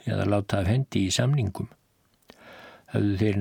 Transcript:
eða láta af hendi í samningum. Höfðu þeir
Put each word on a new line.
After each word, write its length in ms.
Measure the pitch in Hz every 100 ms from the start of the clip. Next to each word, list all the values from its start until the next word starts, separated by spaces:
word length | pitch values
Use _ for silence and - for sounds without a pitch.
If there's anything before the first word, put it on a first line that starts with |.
| -
eða 220 | 101 98
láta 340 | 101 101 101
af 80 | 90
hendi 360 | 123 135 101 95
í 60 |
samningum. 540 | - 123 143 98 - - - _ _ _ _ - - - - - - -
Höfðu 280 | 110 104 98
þeir 180 | 107 98